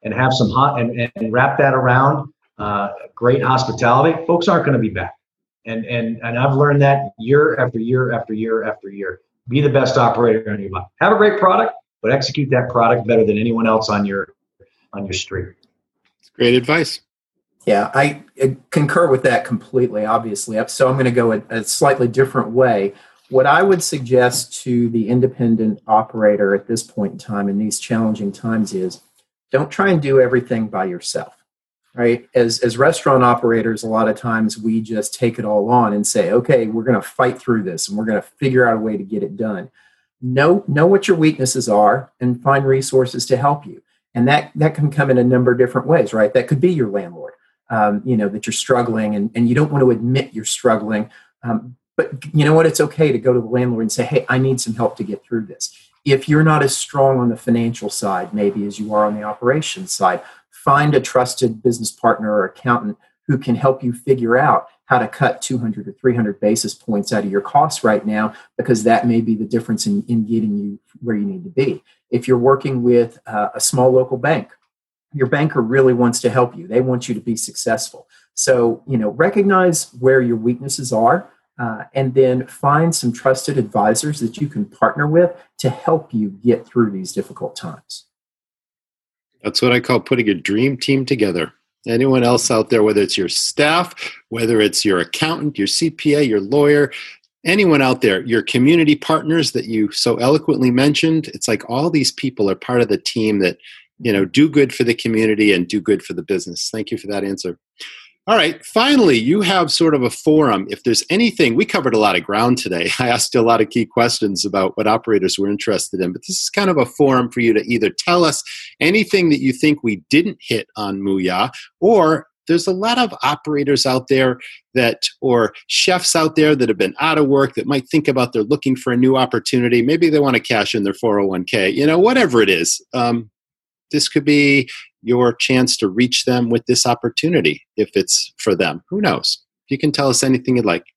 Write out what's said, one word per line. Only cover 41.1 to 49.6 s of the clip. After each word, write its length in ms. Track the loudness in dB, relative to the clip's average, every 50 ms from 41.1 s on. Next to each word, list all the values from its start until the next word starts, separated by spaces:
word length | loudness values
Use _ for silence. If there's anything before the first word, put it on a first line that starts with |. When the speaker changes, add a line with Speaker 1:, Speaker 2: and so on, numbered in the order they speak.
| 0 2
Speaker 3:
weaknesses 500 | 2 2 2 0 -2 -4 -2 -4 -2 0
are 420 | 2 4 4 4 2 0 -2 -8 _ _
and 240 | -2 -2 -2 0 0
find 240 | 0 0 2 2
resources 600 | 2 0 0 0 0 2 2 2 2 -2 -8 -2
to 100 | -2 -2
help 300 | 0 2 0 0 0 -6
you. 160 | -16 -20 -20 _ _ _ _ _ _ _
And 120 | 0 2
that, 260 | 2 2 2 0 -2 _
that 200 | 0 0 0 0
can 160 | 0 -2 -2
come 200 | 0 0 0 2
in 80 | 4 2
a 60 | 4
number 280 | 4 2 4 4 2 4
of 60 | 2
different 280 | 2 0 0 -4 -2
ways, 280 | 0 2 2 2 0 2
right? 180 | 0 0 2 2
That 160 | 0 0 0
could 140 | -2 0 2
be 100 | 0 2
your 160 | 0 -2 -2
landlord, 460 | -2 -6 -6 -8 -14 -16 -16 -18 -18 _ _ _ _ _ _ _
um, 320 | -2 0 0 0 0 -2 -2
you 100 | -2 0
know, 120 | 0 0 -2
that 160 | -4 -6 -8
you're 60 | -8 -6
struggling 600 | -6 -2 0 0 0 0 -2 -2 -2 -2 -2 -2
and, 160 | -2 -4 -4 -2
and 160 | 0 0 2
you 40 | 2
don't 160 | 2